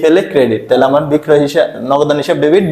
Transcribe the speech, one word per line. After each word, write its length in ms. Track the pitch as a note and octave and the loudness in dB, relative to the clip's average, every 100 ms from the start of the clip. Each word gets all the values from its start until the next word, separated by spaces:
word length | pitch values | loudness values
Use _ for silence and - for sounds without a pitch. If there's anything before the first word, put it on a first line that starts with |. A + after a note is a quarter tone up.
পেলে 180 | D#3 F3 - | 2 2 0
ক্রেডিট, 300 | C#3 A#2+ G#2+ - | 0 0 -2 -2
তাহলে 180 | B2 C3 | 0 2
আমার 140 | C#3+ D3 | 0 0
বিক্রয় 300 | D3 D#3 D3 C#3+ | -2 2 2 2
হিসাব, 200 | E3+ - A2 B2 | 0 -2 -4 -4
নগদান 260 | C#3+ D3 D3 | -2 0 -2
হিসাব 160 | C#3 D#3 | -2 0
ডেবিট, 220 | D3 F3+ F#3 | 2 2 2